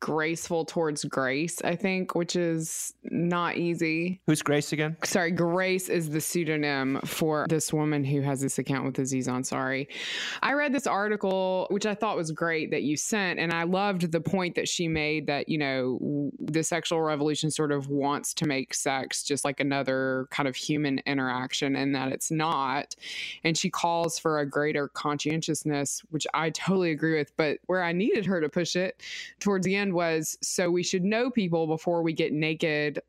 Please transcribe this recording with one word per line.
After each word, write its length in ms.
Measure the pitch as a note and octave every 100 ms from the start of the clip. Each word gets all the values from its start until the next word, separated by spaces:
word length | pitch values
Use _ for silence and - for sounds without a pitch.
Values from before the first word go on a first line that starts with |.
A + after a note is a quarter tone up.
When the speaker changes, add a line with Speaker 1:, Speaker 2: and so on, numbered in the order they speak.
Speaker 1:
graceful 640 | - D3+ D#3 E3 - E3+ D#3
towards 400 | F3 D#3 D3 C#3+
Grace, 560 | - C3 C3+ E3 -
I 140 | - E3+
think, 380 | F#3+ F#3 F3+ E3+
which 200 | E3+ F3+
is 580 | E3+ E3 D#3+ - - - -
not 500 | - E3+ F3 E3+ -
easy. 640 | E3+ E3 D#3+ D#3+ F3 F#3 -
Speaker 2:
Who's 140 | D3+
Grace 320 | - D3 -
again? 240 | D3+ D#3 D#3+ -
Speaker 1:
Sorry, 260 | G3+ E3+
Grace 560 | F3 E3+ F3+ F#3 F#3 -
is 220 | F3 D#3
the 100 | D3+
pseudonym 800 | - F3 D#3 D#3 D3 C#3 C3 C3+ -
for 400 | - D#3+ D3+ -
this 240 | D#3+ -
woman 320 | D3+ D3+ D3
who 160 | C3+ C#3+
has 200 | C#3 C3+
this 180 | C3+ -
account 260 | C3 C3+ C3+
with 140 | C3
Aziz 300 | C3 C3 B2+
Ansari. 580 | B2 C3 C3+ C3 C3 C#3 - - - - -
I 80 | G#3+
read 220 | C#4+ D4
this 120 | C4+ -
article, 800 | F#3+ G#3 G#3 F#3+ F#3+ F#3 F#3 -
which 160 | G3 G#3+
I 100 | G3+
thought 220 | G#3+ F3
was 160 | D#3+
great, 380 | D#3 E3+ D#3+ -
that 120 | D#3
you 140 | C3 D3+
sent, 420 | - G#3+ F#3 -
and 140 | E3
I 100 | E3
loved 480 | E3+ F#3 G3+ F#3 F3
the 80 | E3
point 360 | D#3+ F#3+ F3 -
that 120 | -
she 220 | - E3
made 380 | D#3 D3+ D#3 D3+
that, 200 | C#3+ -
you 100 | D#3
know, 400 | C#3 C3 B2+ A#2+
w-, 300 | C#3+ C#3+ C#3+ -
the 220 | - D#3
sexual 400 | D#3 E3 - E3
revolution 500 | D#3 D3+ D3+ D3+ D#3
sort 200 | D3 D3+
of 160 | C#3+ C#3
wants 460 | C#3+ C#3 C#3+ -
to 120 | - D#3
make 280 | C3+ B2+
sex 500 | - C#3+ C3+ B2 -
just 220 | - C#3 C#3+
like 160 | C#3
another 640 | C#3 C#3 C3+ C3 C3 C3 C3
kind 200 | - C#3
of 80 | B2+
human 420 | - D3+ D3 C3+ -
interaction, 720 | C#3 C3 B2 C3 - C#3+ C#3
and 180 | C#3 C3+
that 160 | C3
it's 200 | C#3 -
not. 640 | D#3+ D#3 D3 C3 C#3 - - - - - - E3
And 120 | D#3+
she 120 | F#3
calls 500 | - F3 E3+ E3+ -
for 200 | D#3+ D3+
a 60 | C#3+
greater 440 | D3 D3 D3 C#3+
conscientiousness, 1120 | - D3 D3 D3+ D#3+ D#3 D3+ D#3 C#3+ C#3+ - -
which 180 | D#3 -
I 160 | D3 D#3+
totally 400 | - - F#3+ E3+
agree 260 | D3 D#3+ D#3+
with. 160 | C#3+ -
But 220 | D#3 - -
where 160 | F#3
I 80 | E3+
needed 340 | F3 A#3 C4+ F3+
her 160 | F3+
to 80 | D3+
push 260 | F#3 E3 F3+
it 280 | F#3 - - - - -
towards 260 | G3+ F#3+ F#3+
the 80 | G3
end 180 | G3+
was, 420 | F3 E3+ D#3+ D#3 -
"So 300 | - - F3
we 100 | F3
should 220 | F3 F#3+
know 260 | F#3 A3 C4
people 380 | A#3+ F3+ E3 D#3+
before 340 | D#3+ - E3+
we 100 | E3
get 220 | D#3+ D#3+
naked, 640 | D3+ D#3 D#3+ E3 D3+ D3+ -